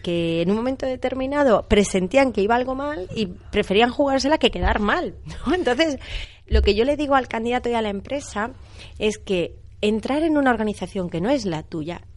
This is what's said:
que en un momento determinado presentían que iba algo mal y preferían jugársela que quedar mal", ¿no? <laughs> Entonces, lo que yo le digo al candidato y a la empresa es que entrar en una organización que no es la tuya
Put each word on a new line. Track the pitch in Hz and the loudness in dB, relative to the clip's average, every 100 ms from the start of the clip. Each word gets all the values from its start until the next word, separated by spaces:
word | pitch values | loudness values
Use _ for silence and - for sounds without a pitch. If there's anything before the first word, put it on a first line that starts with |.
que | - 170 165 165 | -4 -2 0 0
en | 170 | 0
un | 214 | 0
momento | 247 262 262 | -2 -4 -4
determinado | 254 254 254 262 285 277 196 - | -4 -4 -2 -2 2 4 4 4
presentían | 208 196 196 180 262 262 | 4 4 2 2 4 4
que | 214 | 2
iba | 196 240 | 2 2
algo | 254 262 | 0 -4
mal | 285 311 370 226 | -6 -6 -8 -4
y | 196 | -4
preferían | 180 - 208 202 196 240 | -6 -6 -2 2 4 4
jugársela | 240 277 269 277 311 | 2 2 2 2 2
que | 233 | 2
quedar | - 180 320 | 2 0 2
mal", | 208 311 269 - - | 2 0 -2 -8 -14
¿no? | - 240 | -8 -2
<laughs> | 359 | 0
Entonces, | 285 247 320 262 - - - - - | 2 2 0 0 -6 -10 -10 -14 0
lo | - | 2
que | 202 202 | 4 4
yo | |
le | 247 285 | 2 2
digo | 294 269 | 2 2
al | 240 | 2
candidato | 226 226 240 240 | -4 -2 -2 0
y | 233 | -2
a | |
la | 214 | -2
empresa | 202 202 285 - 208 233 - - - - - | -4 -6 -8 -6 -6 -6 -8 -18 -18 -16 -4
es | 214 208 | -2 -2
que | - 185 165 - - - | -2 -2 -2 -8 -18 -4
entrar | 214 214 208 277 | -2 0 -2 0
en | 330 302 | 2 2
una | 269 | 2
organización | 226 214 202 175 202 175 | 2 -2 -4 -6 -6 -4
que | 165 | -2
no | 196 | 0
es | 285 202 | 0 0
la | 156 | -6
tuya | 160 165 151 175 - | -6 -8 -8 -10 -12